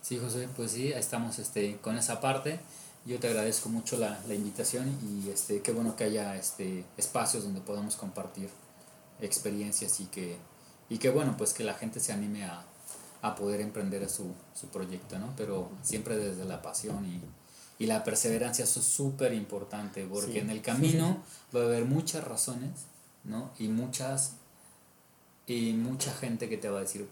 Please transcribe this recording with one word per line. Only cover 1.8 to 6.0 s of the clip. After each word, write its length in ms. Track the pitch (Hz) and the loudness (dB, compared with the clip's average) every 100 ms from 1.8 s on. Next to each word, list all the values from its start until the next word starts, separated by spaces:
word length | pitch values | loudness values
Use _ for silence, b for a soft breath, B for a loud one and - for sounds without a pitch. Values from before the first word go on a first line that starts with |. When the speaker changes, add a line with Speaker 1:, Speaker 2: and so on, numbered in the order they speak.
Speaker 1:
con 160 | - 113 | -2 0
esa 240 | 120 117 | 2 2
parte. 380 | 135 135 147 165 B B B B - | 2 2 0 -4 B B B B -6
Yo 100 | 123 | 0
te 100 | 120 | 2
agradezco 400 | 113 107 107 113 | 4 4 2 2
mucho 280 | 113 113 123 | 0 0 2
la, 220 | 110 104 104 | 2 0 -2
la 80 | 104 | -2
invitación 520 | 104 98 113 123 131 139 | -2 0 0 2 0 -2
y, 260 | 110 101 98 | -2 -4 -2
este, 320 | 98 - 101 | -2 0 2
qué 100 | - | 2
bueno 240 | 113 117 | 2 2
que 80 | 110 | 2